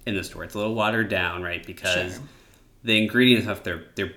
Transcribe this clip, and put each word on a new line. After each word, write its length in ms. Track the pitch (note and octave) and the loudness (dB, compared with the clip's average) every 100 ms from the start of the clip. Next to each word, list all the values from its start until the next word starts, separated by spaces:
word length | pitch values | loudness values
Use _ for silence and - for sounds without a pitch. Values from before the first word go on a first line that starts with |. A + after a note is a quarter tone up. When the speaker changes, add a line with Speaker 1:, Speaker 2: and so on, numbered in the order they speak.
| - | -6
Speaker 1:
in 100 | G2 | -6
the 80 | |
store. 200 | E2 - F2 | -6 -10 -10
It's 100 | G#2 | -6
a 20 | |
little 160 | G#2+ | -4
watered 360 | A2+ G#2+ A2+ G#2 | 0 0 0 0
down, 340 | G2 F2 F2 | 0 -2 -2
right? 220 | F2 F2 - | -4 -6 -10
Because 480 | - F#2+ F2+ F2+ - | -8 -2 -2 -2 -8
Speaker 2:
Sure. 80 | C#3+ - _ _ _ _ A2+ | -14 -20 _ _ _ _ 2
Speaker 1:
the 120 | A2 | 2
ingredients 480 | G#2+ A#2+ B2+ A#2 G#2 | 4 6 6 6 2
of 160 | G2 | -4
they're, 200 | F#2+ E2+ - - | -6 -8 -8 -6
they're 100 | G3 | -4